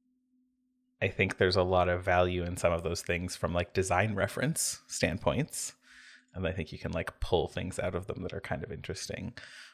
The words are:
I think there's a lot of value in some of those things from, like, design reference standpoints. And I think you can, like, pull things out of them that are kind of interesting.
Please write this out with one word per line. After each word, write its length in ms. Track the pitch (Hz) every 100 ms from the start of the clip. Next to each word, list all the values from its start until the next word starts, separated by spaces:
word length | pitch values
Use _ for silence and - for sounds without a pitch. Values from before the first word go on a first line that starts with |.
| _ _ _ _ _ _ _ _ _ -
I 80 | 95
think 280 | - 95 -
there's 200 | 92 95
a 60 |
lot 260 | 90 92 87
of 140 | 90
value 400 | 92 90 90 90
in 120 | 85 90
some 160 | 87
of 120 | 82
those 180 | 85 85
things 340 | - 87 90 -
from, 180 | 82
like, 200 | 87 87
design 420 | - 92 90 110 101
reference 640 | 113 - 139 165 - - -
standpoints. 880 | - - - - - 156 - - - _ - - - _
And 140 | - 90
I 40 |
think 180 | 87 80
you 60 | -
can, 120 | 82
like, 260 | 85 82 -
pull 280 | - 87 76
things 280 | - 90 -
out 160 | 90 87
of 120 | 98
them 160 | -
that 100 | 90
are 60 | -
kind 220 | - -
of 80 | -
interesting. 640 | - - - - - - - - - -